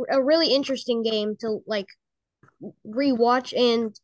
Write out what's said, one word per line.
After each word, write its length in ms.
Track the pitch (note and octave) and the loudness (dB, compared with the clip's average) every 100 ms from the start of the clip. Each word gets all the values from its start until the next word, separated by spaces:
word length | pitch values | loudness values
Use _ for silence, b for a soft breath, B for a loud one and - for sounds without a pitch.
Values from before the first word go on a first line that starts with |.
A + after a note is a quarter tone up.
| B3+ | 0
a 120 | C4+ | 2
really 300 | C4 D#4+ D4+ | 4 4 4
interesting 480 | C4+ C#4 B3+ - A#3 | 2 0 -4 -2 -2
game 340 | A3+ A3 G#3+ G#3+ | 0 -2 -2 -4
to, 220 | A3+ G#3 - | -6 -6 -4
like, 220 | G#3+ F#3+ _ _ _ _ _ _ _ G3 - G#3+ | -6 -6 _ _ _ _ _ _ _ -18 -16 -10
rewatch. 640 | A3 C#4+ A#3+ A#3 B3+ B3 - | -2 0 2 2 0 0 0
And 420 | A#3+ A#3 A3+ G#3 | 2 2 -2 -8